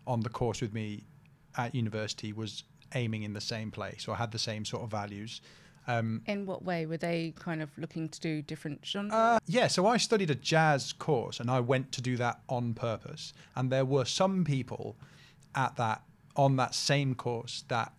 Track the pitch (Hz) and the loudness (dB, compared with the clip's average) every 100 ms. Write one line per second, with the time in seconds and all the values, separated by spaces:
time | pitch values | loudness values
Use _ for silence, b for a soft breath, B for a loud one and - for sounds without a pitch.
0 | - 117 110 - 120 - 117 113 107 104 | -2 -2 0 0 -2 0 -4 -4 -6 -8
1 | - - - _ _ - 120 123 110 107 | -14 -20 -20 _ _ -6 -2 0 -2 -2
2 | 107 - 107 104 110 - - - - 131 | -4 -6 -8 -6 -8 -10 -16 -20 -8 -4
3 | 113 110 104 104 - 110 110 107 98 101 | -2 -4 -6 -6 -6 -6 -6 -8 -8 -8
4 | - 101 117 110 117 107 104 117 117 107 | -6 -4 -4 -4 -4 -4 -6 -6 -4 -6
5 | 104 101 110 - b b b b - 117 | -6 -8 -10 -12 b b b b -2 0
6 | 113 113 - 202 190 180 180 170 160 165 | 0 -2 -4 -4 -4 -6 -4 -2 -2 -4
7 | 170 170 165 - 175 160 147 - 165 165 | -2 -2 -4 -6 -6 -4 -6 -8 -8 -6
8 | 160 - 165 151 147 156 156 - - 202 | -8 -6 -4 -4 -6 -8 -8 -8 -6 -6
9 | 208 220 226 226 - 233 160 - 202 240 | 0 4 6 4 4 4 4 6 6 4
10 | - 220 170 123 - 160 156 139 113 - | 4 2 4 0 4 6 6 4 0 -4
11 | - 127 101 - 120 127 120 131 135 - | 0 0 0 -4 2 2 4 2 2 -4
12 | 123 120 120 - - 123 120 113 120 104 | -2 0 0 -2 -4 -2 -2 -2 -2 -4
13 | - 151 - - b 131 127 131 131 139 | -6 -12 -12 -16 b -2 2 2 4 2
14 | 117 - 190 190 151 135 117 113 107 - | 2 4 4 4 2 2 -2 -6 -8 -10
15 | b b b b _ 139 127 - 113 107 | b b b b _ 0 0 2 0 0
16 | - - - - 139 131 123 - - 143 | -6 -20 -6 4 6 6 2 0 2 2
17 | 135 120 123 117 120 - - 120 117 | 2 0 -2 -4 -6 -10 -2 -2 -2